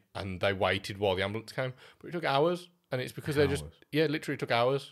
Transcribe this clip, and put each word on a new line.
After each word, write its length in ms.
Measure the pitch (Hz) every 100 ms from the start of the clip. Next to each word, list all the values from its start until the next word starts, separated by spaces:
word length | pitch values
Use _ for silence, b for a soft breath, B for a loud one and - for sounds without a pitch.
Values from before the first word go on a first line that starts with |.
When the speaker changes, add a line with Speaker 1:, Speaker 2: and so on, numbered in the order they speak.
| _ 95
Speaker 1:
and 240 | 95 90
they 140 | 98
waited 440 | 95 95 98 - 98
while 180 | 101 92
the 80 |
ambulance 280 | 98 110 110
came. 220 | - 131 123 B B
But 100 | -
it 20 |
took 140 | 170 151
hours, 440 | 139 165 175 - _ -
and 100 | 127
it's 120 | 127
because 220 | - - 147
they 120 | 143
just 160 | 139
Speaker 2:
Hours. 100 | 73 - -
Speaker 1:
yeah, 140 | 143 156
literally 300 | 127 - 131
took 140 | 135
hours. 400 | 120 123 135 -